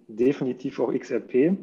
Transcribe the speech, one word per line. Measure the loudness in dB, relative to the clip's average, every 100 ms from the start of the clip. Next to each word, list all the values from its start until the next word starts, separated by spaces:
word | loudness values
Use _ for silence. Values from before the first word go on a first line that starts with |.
| -8
definitiv | 0 2 2 -2 -4 -6 -2
auch | -2
X | -2 -4
R | -6
P, | 0 2 4 2